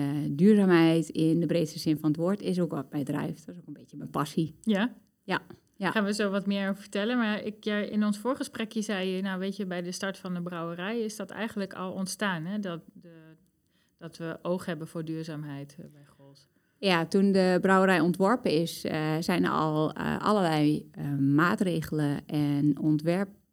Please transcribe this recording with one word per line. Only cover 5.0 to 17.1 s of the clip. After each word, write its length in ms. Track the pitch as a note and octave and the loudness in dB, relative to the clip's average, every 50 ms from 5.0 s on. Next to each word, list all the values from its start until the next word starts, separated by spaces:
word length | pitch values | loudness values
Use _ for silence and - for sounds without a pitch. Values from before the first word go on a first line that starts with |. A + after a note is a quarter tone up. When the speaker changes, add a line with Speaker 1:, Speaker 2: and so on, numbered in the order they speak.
| _ _ _ _ - | _ _ _ _ -6
Speaker 1:
Ja. 160 | G3 F3+ - - - - - _ _ _ | -4 -4 -4 -4 -8 -20 -20 _ _ _
Ja. 140 | - G3 E3+ | -4 -4 -2
Speaker 2:
Gaan 140 | - A3 G3+ | 0 0 0
we 80 | G3+ | 0
zo 180 | G#3 G#3 G#3 G3 | 0 0 0 0
wat 160 | F#3+ G3+ G3 | 0 -2 0
meer 220 | G3+ G3+ G3 G3 G3 | 0 -2 0 0 -2
over 100 | G3+ G3+ | -4 -6
vertellen. 360 | - - - G3+ G#3 A3+ B3 | -8 -6 -4 -2 -2 0 0
Maar 280 | B3 A3+ G#3 G#3+ G3 - | 0 0 0 -2 -2 -4
ik, 200 | G#3+ G#3 - - | -8 -10 -6 -4
jij, 240 | A3 G#3 G#3 G3+ - | -2 -2 -2 -2 -2
in 160 | - G#3 G#3 | 0 0 2
ons 140 | G#3 G3+ G#3 | 0 0 0
voorgesprekje 640 | - B3 C#4 - - - - - A3+ G#3 - A3 | -2 -4 -4 -4 -6 -8 -6 -8 -8 -6 -4 -6
zei 260 | G#3 - G#3 F#3 F#3 F#3+ | -4 -2 -2 -2 -2 -2
je, 140 | F#3 F#3 | -2 -2
nou 160 | G3 G3 F#3+ F#3 | -4 -4 -4 -4
weet 180 | F#3+ G3 G3 | -4 -6 -4
je, 100 | G3+ G3+ | -6 -6
bij 160 | F3+ F3 F3+ | -6 -4 -6
de 100 | F3 F3+ | -6 -6
start 260 | F3+ - G3+ G3 F#3+ - | -6 -6 -6 -6 -6 -6
van 160 | - F#3 F3+ | -8 -6 -6
de 80 | F3 | -6
brouwerij 580 | E3+ F3 F3+ E3 E3 E3+ E3+ F3+ F3+ G3+ A#3 A#3+ | -6 -6 -6 -6 -6 -8 -6 -6 -6 -6 -4 -4
is 160 | A3 G#3+ G#3+ | -4 -6 -6
dat 140 | - G3 - | -10 -12 -12
eigenlijk 420 | - - G#3+ A3+ - G#3 G3 F#3+ - | -8 -8 -8 -6 -6 -6 -6 -6 -8
al 180 | - F#3 F#3+ | -10 -8 -8
ontstaan, 520 | - F#3+ F#3+ F#3 - - A3 G3 F3 D#3+ D#3 | -6 -6 -6 -6 -4 -2 -2 -2 -2 -2 -4
hè? 140 | F3+ G#3 G#3+ | -6 -6 -6
Dat 220 | G3 F3+ E3+ D#3+ - - | -6 -6 -8 -10 -12 -18
de, 200 | _ - - E3+ E3 E3 D#3+ D#3+ D#3+ _ _ _ _ _ _ _ _ _ _ _ _ - | _ -20 -20 -20 -20 -20 -20 -20 -20 _ _ _ _ _ _ _ _ _ _ _ _ -16
dat 180 | E3+ D#3+ - | -16 -16 -12
we 220 | - E3+ D#3+ - - | -8 -8 -8 -8 -4
oog 240 | - E3+ F3+ F#3 - | -2 -2 -2 -2 -2
hebben 200 | F#3+ E3+ D3+ D#3+ - | -6 -6 -6 -8 -10
voor 160 | - E3+ D#3+ | -8 -8 -6
duurzaamheid, 720 | D#3+ D#3+ D#3+ D#3+ E3 D3+ D3 D#3 D3 C#3 C#3 C#3+ C#3+ - E3+ | -6 -6 -8 -8 -8 -8 -10 -10 -10 -10 -12 -12 -14 -16 -20
eh, 60 | D#3 D3 | -20 -20
bij 120 | D3 C#3+ C#3+ | -20 -20 -20
Grols. 440 | - _ _ C#3 C#3 C#3 _ _ _ _ _ _ _ _ - | -20 _ _ -20 -20 -20 _ _ _ _ _ _ _ _ -4
Speaker 1:
Ja, 280 | G#3 G3 F3+ E3 D#3+ | 0 2 2 2 2
toen 260 | D#3+ | 2